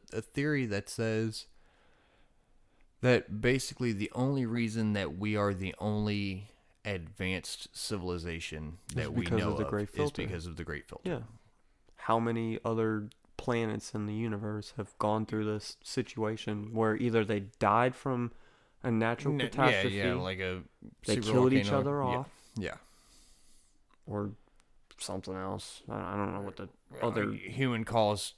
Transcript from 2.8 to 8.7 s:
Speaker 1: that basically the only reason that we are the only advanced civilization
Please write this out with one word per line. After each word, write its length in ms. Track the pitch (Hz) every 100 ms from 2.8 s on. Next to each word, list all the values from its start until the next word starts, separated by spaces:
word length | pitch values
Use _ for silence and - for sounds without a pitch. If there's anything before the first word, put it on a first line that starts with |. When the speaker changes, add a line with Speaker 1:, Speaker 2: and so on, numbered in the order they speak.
| - -
Speaker 1:
that 400 | 123 120 - 107
basically 520 | 120 135 - - 123
the 180 | 101 107
only 320 | 117 131 139 117
reason 460 | 120 113 113 107
that 260 | 104 82 87
we 180 | 107 104
are 160 | 101
the 220 | 95 95 -
only 720 | 104 104 104 104 98 92 101 - _ _
advanced 840 | 107 95 78 - 92 92 - - - -
civilization 1000 | - 104 90 87 85 82 - 78 76